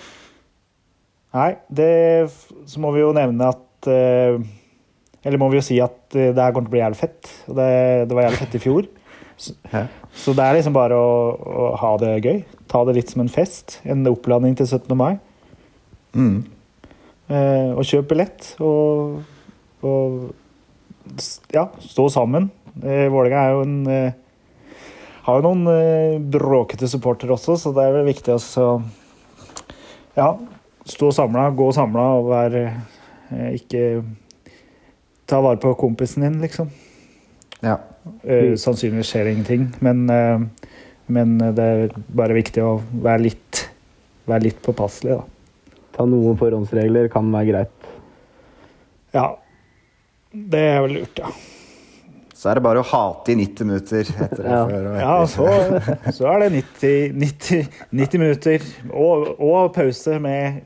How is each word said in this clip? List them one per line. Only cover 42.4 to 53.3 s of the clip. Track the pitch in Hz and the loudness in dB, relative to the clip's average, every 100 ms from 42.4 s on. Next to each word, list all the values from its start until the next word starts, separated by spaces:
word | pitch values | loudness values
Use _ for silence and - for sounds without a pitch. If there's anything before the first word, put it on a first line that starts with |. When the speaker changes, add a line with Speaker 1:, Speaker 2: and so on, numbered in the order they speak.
| 110 117 | 0 0
Speaker 1:
å | 113 110 110 | 0 -2 -4
være | 120 117 113 | -4 0 2
litt, | 117 - _ - - - _ _ _ _ - | 0 -2 _ -10 -10 -16 _ _ _ _ -2
være | 113 | 0
litt | 110 - | 0 -2
påpasselig, | - 120 101 - 127 123 | -4 -2 -4 -4 -4 -4
da. | - - _ _ _ _ _ | -6 -20 _ _ _ _ _
Speaker 3:
Ta | - 120 | -2 2
noen | 123 113 110 | 4 2 2
forhåndsregler | 117 110 104 113 110 120 117 | 2 0 -2 0 2 2 2
kan | 107 110 | 0 0
være | 107 107 | 2 2
greit. | 95 98 - - - - _ _ _ _ _ - _ _ _ _ | 0 -2 -8 -20 -20 -20 _ _ _ _ _ -20 _ _ _ _
Speaker 1:
Ja. | 139 127 - _ _ _ _ _ _ _ _ _ | -2 -2 -4 _ _ _ _ _ _ _ _ _
Det | 214 208 156 | -16 -4 0
er | 156 143 | 2 2
vel | 135 143 | 0 -4
lurt, | - - | -8 -10
ja. | - - - - - - - - - - - | -12 -14 -20 -20 -20 -20 -20 -20 -20 -20 -20
Speaker 2:
Så | - 101 | -6 0
er | 117 | 2
det | |
bare | 120 113 | 2 2
å | 123 | 0
hate | 131 101 82 - | 0 -2 -4 -2